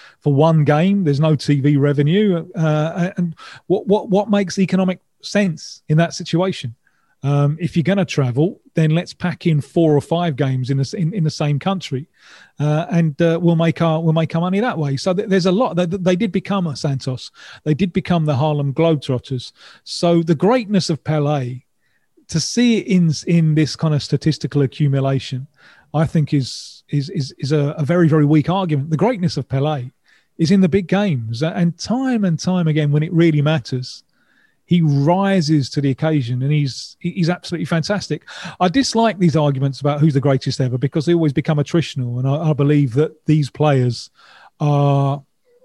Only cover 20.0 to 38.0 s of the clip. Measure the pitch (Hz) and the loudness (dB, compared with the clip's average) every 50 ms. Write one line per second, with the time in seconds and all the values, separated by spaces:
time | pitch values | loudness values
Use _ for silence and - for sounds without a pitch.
20 | 180 170 175 170 165 165 165 - 180 208 254 254 214 190 208 180 - - 156 - | 0 2 2 2 2 0 0 2 2 2 2 0 0 0 0 0 0 -2 -4 -4
21 | - 151 156 151 143 147 151 139 127 123 127 127 - _ _ _ _ _ _ _ | -4 -2 -2 0 0 0 -2 -2 -4 -6 -8 -12 -16 _ _ _ _ _ _ _
22 | _ _ _ _ _ - - 160 - - - 240 247 240 226 185 - 262 190 180 | _ _ _ _ _ -6 -6 -4 -4 -2 0 2 2 4 2 2 0 2 2 2
23 | 170 160 143 - - - 170 170 160 156 151 156 156 - - - 165 156 151 139 | 4 2 0 -2 -2 0 2 2 2 2 2 2 0 0 -2 -2 -2 0 0 -2
24 | - - 156 - - 160 - - - 131 - 143 139 - - - 151 139 135 135 | -2 -2 -4 -2 0 -2 -2 -2 -4 -4 0 0 0 0 0 0 0 0 0 0
25 | 135 135 139 131 - - 131 127 139 - _ _ _ - _ _ _ _ - 151 | 0 0 -2 -2 -4 -6 -10 -10 -10 -14 _ _ _ -20 _ _ _ _ -2 -2
26 | 160 - - 160 143 - 151 143 123 - - - - - - - _ _ 147 143 | 0 0 0 0 0 2 0 0 -2 -2 -8 -14 -16 -20 -20 -20 _ _ -4 -4
27 | 135 175 - 170 131 - - - 147 131 156 147 143 143 - 165 143 131 175 180 | -4 -4 -4 -6 -6 -6 -8 -8 -4 -2 0 0 0 -2 -2 -2 -2 0 2 4
28 | 170 147 160 156 147 143 160 151 - 160 180 196 190 160 151 135 139 165 156 135 | 4 4 4 4 4 4 4 4 2 2 -2 -2 -2 -2 -2 -2 -2 -2 -2 0
29 | 185 240 262 175 180 - - 147 117 - 135 135 143 156 151 131 120 131 - _ | 0 0 0 0 -2 -4 -4 -4 -6 -4 -2 -2 -2 -2 -2 -4 -8 -10 -14 _
30 | _ _ _ _ _ _ _ - 165 151 202 196 185 156 165 208 175 - 185 202 | _ _ _ _ _ _ _ -2 2 2 4 4 4 4 2 0 0 0 0 0
31 | 208 196 143 120 113 110 117 117 156 165 202 196 170 170 160 - - - 214 262 | 0 0 -2 -2 -4 -6 -4 -4 -4 -4 0 0 0 0 -2 -4 -4 -4 -2 -2
32 | 262 262 247 220 196 180 160 - - 185 185 180 165 156 147 156 147 143 143 151 | 0 -2 0 0 0 0 -2 -2 -2 -2 -2 0 0 0 0 0 2 2 2 0
33 | 156 170 170 160 170 165 151 147 139 156 160 143 - - 131 127 127 - - - | 0 0 2 4 4 4 4 4 2 2 0 0 -2 -4 -6 -6 -6 -10 -14 -18
34 | - _ _ _ _ _ _ _ _ _ _ _ _ - 175 175 160 147 143 139 | -20 _ _ _ _ _ _ _ _ _ _ _ _ 0 2 2 2 2 2 2
35 | 139 165 175 190 196 196 196 185 147 151 160 147 127 - - 147 139 139 127 - | 2 2 2 2 2 2 2 0 2 2 0 0 0 -2 -4 -2 -2 -2 -2 0
36 | 160 160 156 143 120 117 127 123 131 143 151 151 143 131 - - - - - _ | 0 0 0 0 -2 -2 -4 -4 -2 0 0 0 0 -2 -4 -10 -14 -18 -14 _
37 | - 175 - 196 165 165 180 - - - 175 156 175 - 170 160 - - 208 180 | -8 -6 -4 -2 0 0 -2 -4 -6 -8 -6 -6 -4 -2 -2 -2 0 -2 -4 -4